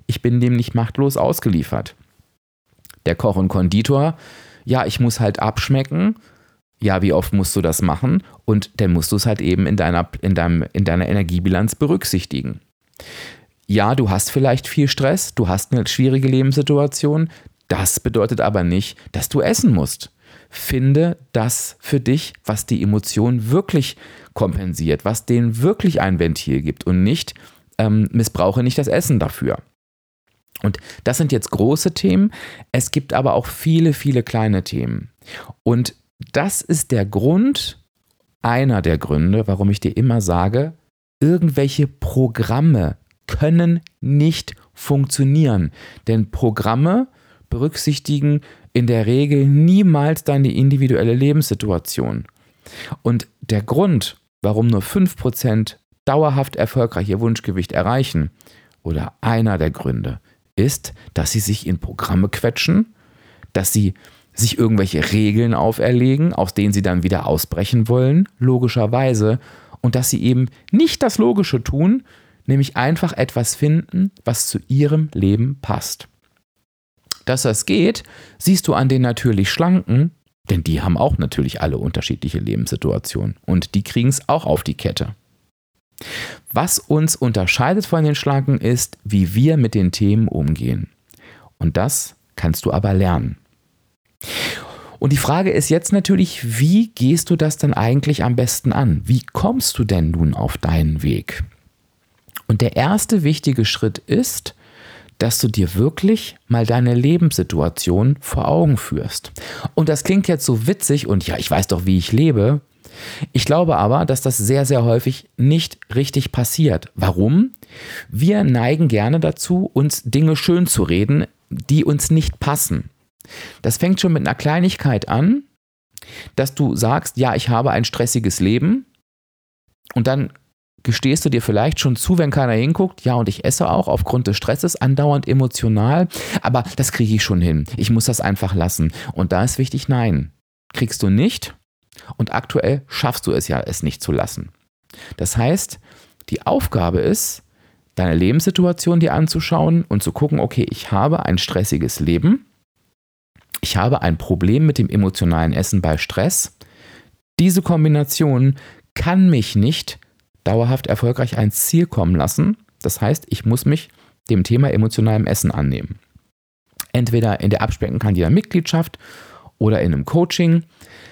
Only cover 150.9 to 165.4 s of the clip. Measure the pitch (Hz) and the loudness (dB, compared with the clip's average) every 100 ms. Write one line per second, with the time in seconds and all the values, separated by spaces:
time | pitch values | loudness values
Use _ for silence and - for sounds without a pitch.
150.9 | 95 131 165 - 90 - 92 104 73 65 | 0 2 0 0 -2 -2 -2 0 -2 -2
151.9 | - 76 85 160 247 - _ _ _ _ | -2 0 2 2 2 -2 _ _ _ _
152.9 | _ _ _ _ _ _ - - - 104 | _ _ _ _ _ _ -10 -2 2 2
153.9 | 139 87 82 - 92 90 120 156 143 110 | 2 0 -2 -2 0 2 4 2 2 0
154.9 | 107 95 - 87 82 82 - 90 98 82 | 2 0 0 0 0 0 0 0 0 0
155.9 | 78 - - 127 - - - - _ - | -2 -2 -2 -2 -2 -4 -10 -20 _ -20
156.9 | - _ _ _ - 175 185 - 170 156 | -20 _ _ _ 0 2 2 2 2 4
157.9 | 147 143 - 156 127 135 139 - - _ | 2 0 0 2 4 2 0 -6 -20 _
158.9 | - - 185 185 143 101 107 110 156 - | -6 0 4 6 4 2 0 0 0 -6
159.9 | - _ _ _ _ - 110 117 131 - | -16 _ _ _ _ -2 0 0 -2 -2
160.9 | - 117 123 123 - 107 - - 165 170 | -2 0 0 -2 0 0 0 0 0 0
161.9 | - 87 90 71 - 160 220 _ _ - | 0 2 2 2 0 0 -2 _ _ -8
162.9 | - 104 151 - - 110 117 - 151 - | -2 -2 -2 -4 -4 0 0 0 -2 -4
163.9 | _ _ _ - 104 90 117 139 - 110 | _ _ _ -2 0 2 2 2 2 0
164.9 | - 110 110 - - | 2 2 2 0 0